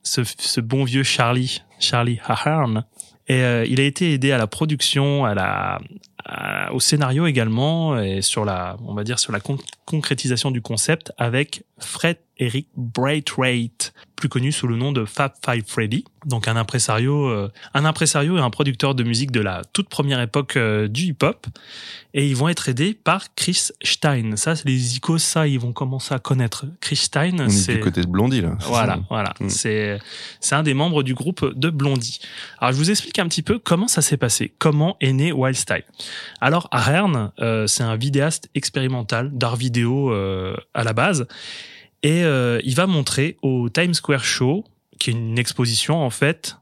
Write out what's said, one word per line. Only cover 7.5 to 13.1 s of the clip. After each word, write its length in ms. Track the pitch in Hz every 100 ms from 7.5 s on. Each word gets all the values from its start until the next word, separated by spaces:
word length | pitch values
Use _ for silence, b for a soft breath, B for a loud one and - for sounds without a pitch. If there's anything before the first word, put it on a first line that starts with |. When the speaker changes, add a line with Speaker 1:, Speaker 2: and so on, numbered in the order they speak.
| 113 143 165 160 123
Speaker 1:
et 220 | 98 98
sur 240 | 98 -
la, 320 | 104 92 90 104 117
on 80 |
va 100 | 104
dire, 140 | 104 123
sur 140 | -
la 80 | 101
con-, 180 | - 139 - - -
concrétisation 640 | 156 - 135 131 120 139
du 100 | 123
concept 520 | - 110 - 165 - -
avec 460 | 120 123 151 - - _
Fred 400 | - - 165 170 _ -
Eric 280 | 123 127 - -
Braithwaite, 1160 | 120 117 131